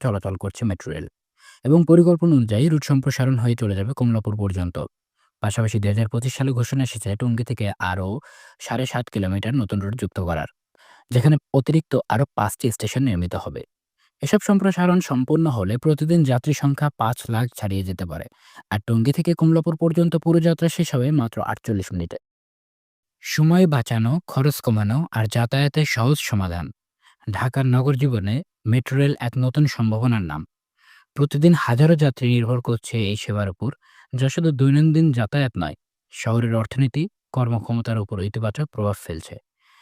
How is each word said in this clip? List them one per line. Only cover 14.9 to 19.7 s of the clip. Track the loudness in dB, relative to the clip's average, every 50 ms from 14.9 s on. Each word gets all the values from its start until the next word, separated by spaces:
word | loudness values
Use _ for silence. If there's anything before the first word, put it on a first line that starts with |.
| 4 2
সম্পূর্ণ | 2 0 -2 -2 0 2 2 2 2 0
হলে | 0 -2 -2 -2 -2 0
প্রতিদিন | 0 0 0 2 2 2 4 4 4
যাত্রী | 4 2 0 0 -2 -2
সংখ্যা | 0 0 0 0 0 -2 -2 -2 -2
পাঁচ | -2 -2 -2 -4 -6 -4
লাখ | -2 -2 -2 -4 -6
ছাড়িয়ে | -6 -6 -4 -2 -2 -4
যেতে | -4 -6 -8 -8
পারে, | -10 -10 -12 -12 -14 _ _ _ -20 -20 -20 -8 -6
আর | -6 -4
টঙ্গী | -2 0 0 2 2 2
থেকে | 2 2 0 0 2
কমলাপুর | 4 4 4 4 4 2 0